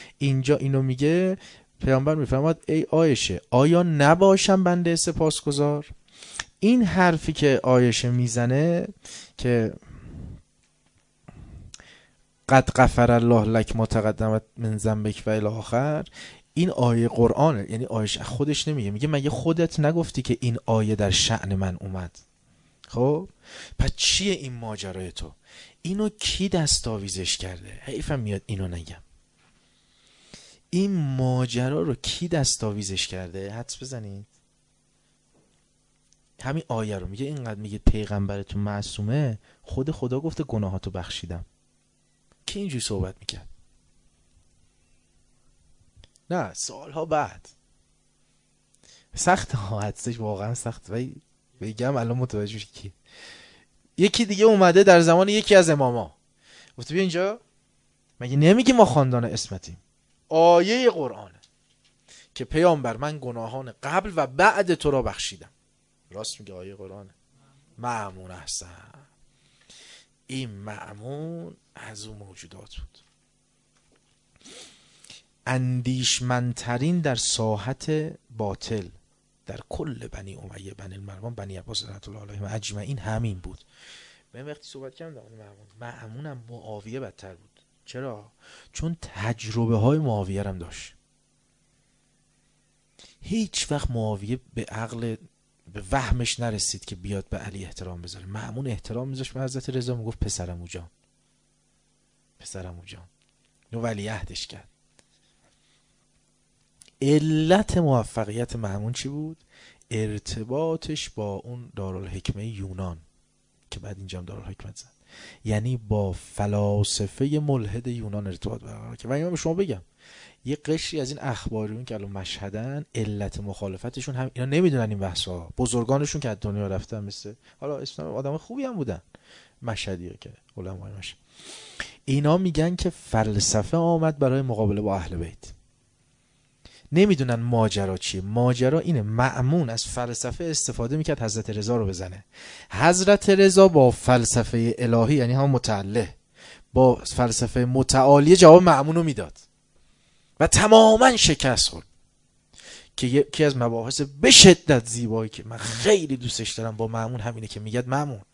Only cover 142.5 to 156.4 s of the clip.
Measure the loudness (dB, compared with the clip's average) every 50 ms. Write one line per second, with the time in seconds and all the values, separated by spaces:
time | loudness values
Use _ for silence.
142.5 | -20 -20 -18 -10 0 4 6 6 6 6 6 4 4 6 6 6 6 8 8 8
143.5 | 10 10 8 10 10 8 8 8 6 4 4 4 4 4 4 2 2 0 0 0
144.5 | 0 0 0 0 0 0 0 2 4 4 4 4 4 2 2 2 0 2 2 2
145.5 | 2 2 0 -2 -2 -2 -4 -2 -2 -2 -2 -4 -6 -16 _ _ _ -20 -20 -20
146.5 | -20 -20 -12 _ 4 6 8 8 6 4 0 -6 -2 0 0 0 0 0 -2 -2
147.5 | 0 0 0 2 2 2 2 4 4 6 8 10 10 10 10 8 10 12 12 12
148.5 | 12 12 12 8 6 4 2 0 0 0 0 0 -2 -4 -6 -10 -12 -18 -20 _
149.5 | _ _ _ _ _ _ _ _ _ _ _ _ _ _ _ _ _ 0 2 4
150.5 | 4 4 8 10 10 12 12 10 10 8 8 6 6 6 4 2 2 2 2 0
151.5 | 0 0 0 -2 -4 -8 -16 _ _ _ _ _ _ _ _ _ _ _ _ _
152.5 | _ -20 -20 -20 -20 -20 -20 -16 _ -4 -2 2 4 2 2 2 2 2 2 2
153.5 | 2 2 0 -2 -2 -2 -4 -4 -4 -4 -4 -6 -2 4 6 8 10 12 12 12
154.5 | 12 10 6 2 2 2 2 -2 -4 -4 -4 -2 -2 -2 -4 -6 -8 -12 -16 -14
155.5 | -12 -10 -10 -8 -6 0 4 4 4 4 4 0 -4 -4 -4 -6 -6 -6